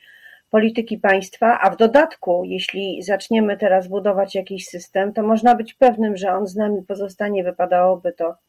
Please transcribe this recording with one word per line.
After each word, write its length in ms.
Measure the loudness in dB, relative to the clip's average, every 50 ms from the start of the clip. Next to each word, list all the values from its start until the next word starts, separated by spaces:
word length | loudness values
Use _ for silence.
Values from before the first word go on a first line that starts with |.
| _ -20 -20 -20 -20 -20 -20 _ _ _
polityki 480 | 2 2 2 2 0 -4 -6 -6 -4
państwa, 640 | 0 2 2 2 2 -2 -6 -4 0 2 2 2 2
a 100 | 0 0
w 80 | 2
dodatku, 680 | 2 2 4 6 4 4 2 0 -4 -2 -2 -2 -2 -2
jeśli 580 | -4 -6 -6 -6 -8 -8 -6 -6 -6 -8 -8 -4
zaczniemy 540 | -4 -4 -4 -2 0 0 2 2 0 0
teraz 300 | 0 2 2 2 2 2
budować 480 | -2 -4 -2 -2 0 0 0 -2 -2 -4
jakiś 300 | -6 -8 -8 -10 -12 -12
system, 480 | -14 -16 -16 -12 -6 -4 -4 -4 -2 -2
to 100 | -2 0
można 320 | 0 0 2 4 4 2
być 180 | 2 0 -8 0
pewnym, 440 | 4 4 4 4 2 0 -2 -2
że 160 | -4 -2 -2 -2
on 140 | -2 -4
z 80 | -4 -4
nami 260 | -4 -2 -2 -2 -4 -6
pozostanie, 600 | -8 -8 -8 -8 -8 -8 -6 -6 -4 -2 -4 -4
wypadałoby 680 | -4 -4 -4 -2 2 2 4 4 2 2 0 -4 -6 -6
to 220 | -6 -6 -6 -8 _ _